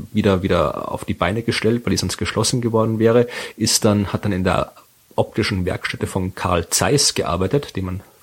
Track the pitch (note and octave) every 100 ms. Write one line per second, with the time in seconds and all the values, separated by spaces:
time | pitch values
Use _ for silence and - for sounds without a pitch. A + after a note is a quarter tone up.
0 | D2 G#2+ G2+ F#2 F#2 F2 D2 - - -
1 | - G2 F2 A2 A#2 - G#2+ A#2+ A2+ F#2+
2 | F#2 - G2+ G#2+ A2 B2+ A#2 A2+ A2+ A2
3 | A2+ A#2+ A#2+ - - - G#2+ - G#2+ G#2
4 | F#2+ G2+ G2+ F#2 F#2 F2 - - - _
5 | _ - - - G#2 F#2+ F2+ F2+ - -
6 | - F#2+ F#2 - F2+ F2 - - G2 C#3
7 | - - E2+ E2+ F#2+ C#3+ - - F#2 F#2
8 | - _